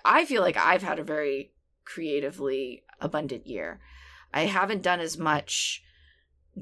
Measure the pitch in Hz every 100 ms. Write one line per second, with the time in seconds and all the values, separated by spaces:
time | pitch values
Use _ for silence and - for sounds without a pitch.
0 | - 269 320 240 185 208 165 180 185 156
1 | 151 151 147 139 143 _ _ _ - -
2 | 160 147 139 180 139 135 127 123 _ -
3 | 185 151 147 117 - 107 85 - - -
4 | - - - 143 175 190 196 214 180 175
5 | 165 160 160 147 - - - - - _
6 | - _ _ _ _ -